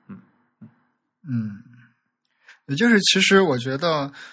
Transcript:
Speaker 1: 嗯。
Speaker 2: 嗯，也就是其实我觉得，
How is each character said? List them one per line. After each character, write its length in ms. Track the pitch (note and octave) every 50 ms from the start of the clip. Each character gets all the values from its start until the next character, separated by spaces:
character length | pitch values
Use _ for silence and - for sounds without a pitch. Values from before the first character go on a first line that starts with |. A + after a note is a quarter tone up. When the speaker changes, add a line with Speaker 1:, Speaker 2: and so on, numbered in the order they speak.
| _ -
Speaker 1:
嗯。 100 | - - - _ _ _ _ _ _ _ - - _ _ _ _ _ _ _ _ _ _ - D3
Speaker 2:
嗯， 340 | B2 A2+ G#2+ G#2 G2+ G#2 - - - - - _ _ _ _ _ _ _ _ _ _ _ _ - - _ _
也 80 | - C#3
就 140 | D3+ A#3 A#3+
是 120 | A3+ G3+
其 200 | F#3+ - - F#3+
实 220 | F#3+ - G3 G3
我 140 | F#3+ D#3 B2+ A#2+
觉 200 | A#2+ C3+ C3+ C#3
得， 340 | E3+ E3+ D#3 D3 C#3 C#3 - - - -